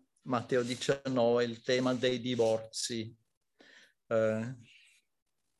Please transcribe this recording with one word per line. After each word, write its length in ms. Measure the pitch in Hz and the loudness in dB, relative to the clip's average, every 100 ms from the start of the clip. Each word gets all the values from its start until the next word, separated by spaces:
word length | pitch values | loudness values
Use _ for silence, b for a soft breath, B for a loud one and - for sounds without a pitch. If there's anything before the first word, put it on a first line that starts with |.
| _ _ | _ _
Matteo 400 | 139 120 - 127 | -4 -4 0 -2
diciannove 800 | 120 123 - 139 135 127 117 120 | 0 -4 -2 -2 0 2 4 4
il 180 | 120 113 | 0 -4
tema 320 | - 127 131 | 0 0 2
dei 260 | 127 127 123 | 2 0 0
divorzi, 960 | 123 120 113 110 - - - 117 110 - _ _ _ _ b b b _ - | -2 2 2 2 -4 -8 -6 -6 -8 -14 _ _ _ _ b b b _ -2
eh, 480 | 113 110 110 117 123 110 b b b _ _ _ _ _ | 0 2 0 -4 -10 -18 b b b _ _ _ _ _